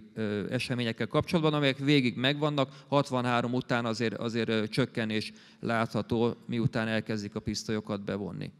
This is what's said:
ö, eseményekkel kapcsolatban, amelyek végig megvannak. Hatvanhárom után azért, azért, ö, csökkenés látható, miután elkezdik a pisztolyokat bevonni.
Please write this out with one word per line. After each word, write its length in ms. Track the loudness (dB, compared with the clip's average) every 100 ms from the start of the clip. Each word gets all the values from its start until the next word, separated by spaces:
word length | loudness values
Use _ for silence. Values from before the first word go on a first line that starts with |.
| -6
ö, 300 | -6 -2 -2 -2
eseményekkel 580 | -2 -2 -2 -2 -2 -2
kapcsolatban, 460 | 0 0 2 2
amelyek 240 | 2 2 2
végig 380 | 4 4 4 2
megvannak. 680 | 0 2 0 2 0 -4 0
Hatvanhárom 640 | 2 2 0 2 2 2
után 320 | -2 0 0 0
azért, 280 | 0 -2
azért, 360 | -2 -2 0 2
ö, 180 | 2 2
csökkenés 640 | 0 0 0 -2 -2 -4 -10 -20 -8
látható, 760 | -2 0 0 -2 0 2 2 0 -4
miután 420 | -2 0 0 0
elkezdik 480 | 0 -2 -4 -4 -6
a 40 |
pisztolyokat 640 | -6 -6 -2 -4 -2 -6
bevonni. 480 | -4 -6 -6 -8 -10 -12